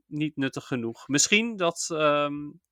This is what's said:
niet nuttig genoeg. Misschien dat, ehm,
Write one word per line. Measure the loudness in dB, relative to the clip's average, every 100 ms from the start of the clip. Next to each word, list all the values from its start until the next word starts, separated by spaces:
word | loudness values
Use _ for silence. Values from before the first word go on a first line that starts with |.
| -8
niet | -4 -4 -2
nuttig | -4 -4 -6
genoeg. | -4 -4 -8 0
Misschien | 2 4 4 2 0
dat, | -2 -2 -4
ehm, | 0 2 2 0 -4 -10 -14 _